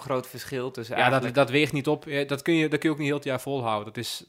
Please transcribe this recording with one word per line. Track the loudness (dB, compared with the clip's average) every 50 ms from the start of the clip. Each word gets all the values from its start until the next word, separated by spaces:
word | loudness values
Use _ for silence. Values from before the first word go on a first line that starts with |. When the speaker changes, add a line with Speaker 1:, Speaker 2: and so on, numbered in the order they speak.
| -4 -2 -4
Speaker 1:
groot | -4 -4
verschil | -6 -12 -14 -10 -8 -6 -6 -6 -6
tussen | -6 -8 -8 -4 2
Speaker 2:
Ja, | 4
dat, | 4 6
Speaker 1:
eigenlijk | 4 4 2 2 2 4
Speaker 2:
dat | 4 4
weegt | 4 2 2 2 0
niet | 0 0
op. | 0 0 0 -2
Ja, | -4 -2 -2 -2
dat | -2 -2 -2
kun | 2 2 4
je, | 4 4
dat | 2 2 2
kun | 2 0
je | 0
ook | 0
niet | 0
heel | 0 -2
het | -2 -2
jaar | -2 -4 -2
volhouden. | -2 -4 -4 -2 0 0 0 0 -2
Dat | -6 -8
is, | -8 -8 -6 -8 -10 -12